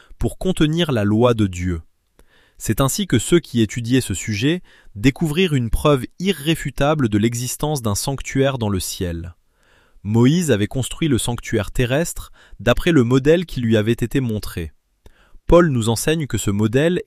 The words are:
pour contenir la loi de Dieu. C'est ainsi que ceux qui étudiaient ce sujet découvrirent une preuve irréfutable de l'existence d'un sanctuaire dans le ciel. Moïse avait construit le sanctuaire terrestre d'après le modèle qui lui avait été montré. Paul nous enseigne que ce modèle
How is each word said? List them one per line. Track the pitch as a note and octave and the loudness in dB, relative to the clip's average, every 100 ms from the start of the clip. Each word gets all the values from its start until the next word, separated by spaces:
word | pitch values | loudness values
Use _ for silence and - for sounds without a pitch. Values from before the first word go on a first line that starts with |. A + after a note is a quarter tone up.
| _ - | _ -6
pour | F3+ - | -4 -2
contenir | F#3+ F3+ D3+ E3 E3+ | -4 2 2 2 0
la | A#2+ | 0
loi | G2+ G#2+ B2 | 2 4 4
de | A#2 G2+ | 2 0
Dieu. | F2 F2+ E2 - _ _ _ _ _ _ _ | -2 -4 -4 -8 _ _ _ _ _ _ _
C'est | - A2 | -4 0
ainsi | C3+ - G3+ | 0 -2 0
que | A#2 | -2
ceux | - F3 | 2 2
qui | - A#2+ | 2 0
étudiaient | G#2+ - A#2 C3 | 0 -2 0 0
ce | - | 0
sujet | F#2+ - G#2 C3+ F3+ - - - G2 | -6 -6 -2 -2 -2 -8 -20 -20 0
découvrirent | B2 - E3 D3 F#3 | 0 2 -2 0 2
une | C#3 A#2 | 0 0
preuve | - D3+ C#3 A#2 _ | 0 2 2 -2 _
irréfutable | F#3 F#3 C#3+ D#3+ C#3+ - C#3 D#3 A#2+ | -4 -2 -2 -2 -4 -2 -2 2 0
de | G#2 | 2
l'existence | A#2 A#2+ B2 - D3 D3+ | 0 -2 -6 -6 -4 -4
d'un | A2 G2+ | -4 -4
sanctuaire | - C3+ - C3+ C3+ C3+ | -4 -6 -4 0 0 0
dans | G#2+ | -2
le | F#2+ | -2
ciel. | - - F2 E2+ E2+ - _ _ _ _ _ - | -4 -8 -6 -6 -12 -18 _ _ _ _ _ -14
Moïse | G2 A2+ B2 E3+ D#3+ | -2 4 4 4 2
avait | G#2 G#2 | 0 0
construit | C3+ A#2+ - E3 | -4 -8 -4 -2
le | A2 | 0
sanctuaire | - A#2+ - G#2+ F#2+ | -2 -6 -4 -4 -2
terrestre | - A#2+ C3+ E3+ - - - _ - | -2 -2 -2 -4 -8 -16 -20 _ -4
d'après | G#2+ B2 F3 | -2 0 4
le | D#3+ A#2 | 4 4
modèle | C3 C#3 F3 E3+ | 2 4 2 0
qui | - | -4
lui | A#2 A2 | 2 2
avait | G#2+ | 2
été | A#2+ A#2+ C#3+ | -2 -2 -2
montré. | B2 G#2 - - F#2 - _ _ - _ _ - - | -2 -4 -6 -8 -10 -14 _ _ -20 _ _ -10 4
Paul | E3+ F3 | 6 6
nous | B2+ A2 | 2 0
enseigne | A2+ - D#3+ C#3 | -2 -2 -2 -2
que | G#2+ | -2
ce | - | -2
modèle | G2+ A2 B2+ E3 F3+ | 0 0 2 2 0